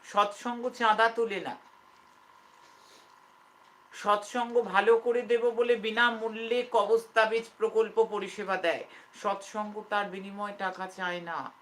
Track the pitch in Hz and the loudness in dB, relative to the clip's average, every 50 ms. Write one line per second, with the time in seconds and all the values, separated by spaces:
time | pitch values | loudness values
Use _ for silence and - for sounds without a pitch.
0 | _ - - 202 208 202 - - - 247 240 240 240 254 240 - 240 220 214 202 | _ 0 2 2 2 2 0 -6 -6 -6 -6 -4 -6 -6 -2 2 2 4 6 6
1 | 226 226 226 233 233 208 202 185 - - - - - - _ - _ _ _ _ | 4 4 4 0 -2 -2 -4 -6 -6 -8 -10 -12 -16 -20 _ -20 _ _ _ _
2 | _ _ _ _ _ _ _ - _ _ _ - - - - - - - - - | _ _ _ _ _ _ _ -20 _ _ _ -20 -20 -20 -20 -20 -20 -20 -20 -20
3 | - _ - - _ _ _ _ _ _ _ _ _ _ _ _ _ _ - - | -20 _ -20 -20 _ _ _ _ _ _ _ _ _ _ _ _ _ _ -16 -4
4 | - 208 208 208 208 - - 247 240 240 233 240 220 190 180 196 208 220 233 226 | 2 2 2 2 0 -4 -4 -4 -4 0 0 0 0 4 2 4 6 8 6 6
5 | 226 247 233 240 220 208 233 226 233 240 226 233 240 240 240 214 196 220 214 233 | 4 2 0 0 2 2 0 2 2 0 0 0 2 2 2 0 0 -2 2 2
6 | 240 240 226 220 220 220 214 220 226 226 240 247 247 - - 220 202 214 226 226 | 2 2 2 0 -6 -6 -6 -6 -4 -2 0 -2 0 2 2 2 4 4 2 2
7 | - - _ 226 220 214 226 226 226 - - - 214 220 214 220 220 214 - 220 | 2 0 _ 2 2 2 2 -4 -4 -6 -6 -4 -4 0 2 0 0 2 2 0
8 | 220 185 208 202 196 185 - - 202 190 190 - - 170 151 127 - - - - | 0 2 0 -6 -6 -6 -8 -8 -4 -4 -2 0 0 0 0 0 -6 -14 -16 -20
9 | - _ - - - 202 196 196 - - - 214 214 214 208 214 208 - 208 208 | -20 _ -18 -6 -4 -4 -4 -4 -8 -10 -8 -8 -8 -6 -8 -12 -8 -4 -2 -2
10 | 196 185 185 190 190 196 196 202 208 202 196 - 196 185 185 185 185 185 - 190 | -2 -4 -8 -10 -12 -12 -10 -10 -10 -10 -8 -6 -6 -6 -6 -6 -10 -10 -8 -6
11 | 185 180 175 175 170 170 165 147 131 - - _ | -4 -4 -4 -6 -6 -8 -8 -8 -8 -10 -14 _